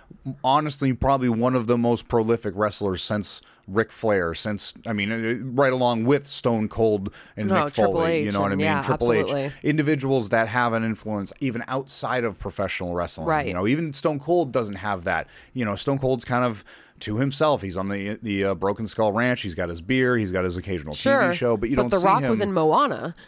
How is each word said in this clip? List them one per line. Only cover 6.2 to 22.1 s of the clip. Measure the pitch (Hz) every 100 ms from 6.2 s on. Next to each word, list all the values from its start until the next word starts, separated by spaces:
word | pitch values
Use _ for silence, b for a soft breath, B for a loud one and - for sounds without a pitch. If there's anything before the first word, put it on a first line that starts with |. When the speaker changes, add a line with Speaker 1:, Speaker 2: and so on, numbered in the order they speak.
| -
Speaker 1:
Stone | - 123 113 107
Cold | - 113 104 98 B B -
and | 104
Speaker 2:
Oh, | 185
Speaker 1:
Mick | 147
Speaker 2:
Triple | 117 101
Speaker 1:
Foley, | 127 165 165
you | 104
Speaker 2:
H |
Speaker 1:
know | 101
what | 101
I |
Speaker 2:
and, | 98
Speaker 1:
mean? | 156
Speaker 2:
yeah, | 147
Speaker 1:
Triple | 127 - 120
H. | 110
Speaker 2:
absolutely. | 92 139 139 -
Speaker 1:
Individuals | 147 151 139 151 135 135 101
that | 117 110
have | 123 120
an | 113
influence | 113 107 110 104 98 -
even | 135 117 -
outside | 135 131 - 120 127 117
of | 95
professional | 101 - 95 - 90
wrestling. | 87 87 - 156
Speaker 2:
Right. | 151 131
Speaker 1:
You |
know, | 90 104
even | 147 160
Stone | 139 165 147
Cold | 156 175 147
doesn't | 127 107 95
have | 104 95 90
that. | 82 - B B
You | 127 113
know, | 98
Stone | - 139
Cold's | 131 131 -
kind | 123 123
of | 101 - B B B
to | - 107
himself. | 139 139 156 135
He's | 98 87
on | 98
the, | 101 101 104
the, | 110 98 98
uh, | 87
Broken | 95 101 110
Skull | - 110
Ranch. | 104 123 120
He's | 98 82
got | 87
his | 85
beer. | 90 131 127 120
He's | 98
got | 92 92
his | 87
occasional | 98 90 76 76
Speaker 2:
Sure, | 269 277
Speaker 1:
T | 185
V | 175
show, | 123 110
but | 117
you | 135
Speaker 2:
but |
Speaker 1:
don't | 240
Speaker 2:
The | 196
Speaker 1:
see |
Speaker 2:
Rock | 190